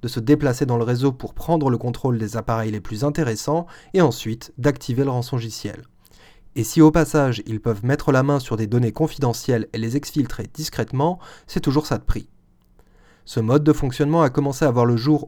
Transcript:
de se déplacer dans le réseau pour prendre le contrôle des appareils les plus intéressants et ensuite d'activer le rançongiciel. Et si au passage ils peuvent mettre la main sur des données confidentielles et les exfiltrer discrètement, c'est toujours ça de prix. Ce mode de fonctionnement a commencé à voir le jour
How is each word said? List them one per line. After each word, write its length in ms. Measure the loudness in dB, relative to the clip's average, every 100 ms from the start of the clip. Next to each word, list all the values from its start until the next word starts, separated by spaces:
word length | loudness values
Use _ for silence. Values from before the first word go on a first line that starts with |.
de 60 | -8
se 120 | -2
déplacer 460 | 2 4 4 0 0
dans 100 | 0
le 80 |
réseau 260 | 0 0 0
pour 220 | -2 -8
prendre 380 | -8 -2 0 2
le 80 | 0
contrôle 400 | -2 -4 -2 -2
des 180 | -2 -6
appareils 340 | -2 -2 -2
les 120 | -6
plus 200 | -8 -4
intéressants 640 | -2 0 -2 -2 -2 -4 -4 -12 -2
et 80 | 2
ensuite 500 | 2 0 -6 -8 -10 -4
d'activer 460 | -2 -2 -2 -2
le 60 | 0
rançongiciel. 720 | -2 -4 -4 -6 -8 -10 -12 -18 _ _ -20 -20 -20 -10
Et 100 | -6
si 180 | 0 6
au 80 | 6
passage 520 | 6 2 2 0 -2 -6
ils 160 | -4
peuvent 240 | -2 -2 0
mettre 260 | 0 2
la 100 | 2
main 180 | 4 0
sur 180 | -2 -4
des 80 | 0
données 260 | 2 0
confidentielles 760 | 0 -2 0 -2 -2 -2 -2 -2
et 60 | -6
les 180 | -4 -4
exfiltrer 540 | -4 -2 -2 -4 -10
discrètement, 640 | -10 -8 -6 -4 -2 -2 -2 -10 -20 -8
c'est 160 | -4
toujours 240 | 0 0 0
ça 100 | -2
de 80 |
prix. 240 | 0 -2 -4 _ _ _ _ _ _ _ _ _
Ce 160 | -8 -4
mode 240 | 2 4
de 80 | 4
fonctionnement 480 | 2 2 0 0 2
a 80 | 2
commencé 380 | 2 -2 0 2
à 40 |
voir 140 | 4
le 140 | 4 4
jour 260 | 4 2